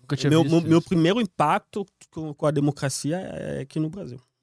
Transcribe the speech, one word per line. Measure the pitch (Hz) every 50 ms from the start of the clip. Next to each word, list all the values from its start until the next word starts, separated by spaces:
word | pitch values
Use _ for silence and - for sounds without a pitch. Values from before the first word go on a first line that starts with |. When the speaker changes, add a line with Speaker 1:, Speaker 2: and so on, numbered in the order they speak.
Speaker 1:
Nunca | _ - 143
tinha | 135 - 147
Speaker 2:
meu, | 147 160 160
Speaker 1:
visto | 143 170
Speaker 2:
meu, | 165 170 160
meu | 160 165
Speaker 1:
isso. | 156 -
Speaker 2:
primeiro | - 170 156 165 202 247
impacto | 233 180 - - 151 151 170 196 - _ - 214 196 - _ _ - _
com, | _ 170 160 156 143
com | - -
a | 151
democracia | 147 147 143 147 143 - - 135 - - - 143 160 185
é | 190 - - - - - 143 139
aqui | 135 135 - 160
no | 156 156
Brasil. | 160 202 180 139 123 131 - _ _ _